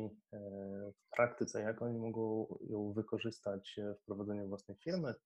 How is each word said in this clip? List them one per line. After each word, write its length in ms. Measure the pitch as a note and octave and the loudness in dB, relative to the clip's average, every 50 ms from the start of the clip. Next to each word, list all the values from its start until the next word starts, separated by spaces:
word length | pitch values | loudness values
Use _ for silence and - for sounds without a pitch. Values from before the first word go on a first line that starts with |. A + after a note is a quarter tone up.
| A2 G#2+ G#2+ - _ _ - | -2 -2 -6 -10 _ _ -10
e, 60 | G#2+ G2+ G2+ G2 G2 G2 G2 G2 G2 G2+ G2+ | -8 -6 -4 -4 -4 -4 -4 -4 -4 -4 -6
w 180 | G2 _ _ _ | -8 _ _ _
praktyce, 520 | - - A#2+ A#2+ - - A#2 - - A#2 | 6 6 6 6 6 0 -2 0 2 0
jak 200 | G#2 G#2+ A2 A2 | 2 2 0 0
oni 180 | A#2 A#2+ A#2 A#2 | 0 0 0 0
mogą 480 | A2+ A2+ A2 A2+ A2+ A2 A2 A2 A2 - - - - - | 0 0 0 0 0 2 2 0 0 -2 -4 -8 -4 -2
ją 240 | A2+ G#2 G#2 G#2 G#2 | 0 0 0 2 2
wykorzystać, 840 | A2 G#2+ - - G#2+ - A#2 A2 - - G#2 G2 G2 - - - - | 0 2 2 0 0 0 -2 -2 -2 -2 -2 -2 -2 -4 -6 -6 -4
e, 160 | G#2 G#2 G2+ | -2 -2 -2
w 100 | - _ | -4 _
prowadzeniu 420 | - G2+ G2 G#2 G#2 G#2 G#2 G2+ G2 | -4 -2 -2 0 0 0 0 0 -2
własnej 300 | G2+ G2 - - G2+ - | -4 -6 -6 -10 -12 -6
firmy 360 | - D#3+ F3 F#3 D#3+ C3 G#2+ - _ | -2 0 0 2 2 0 0 -2 _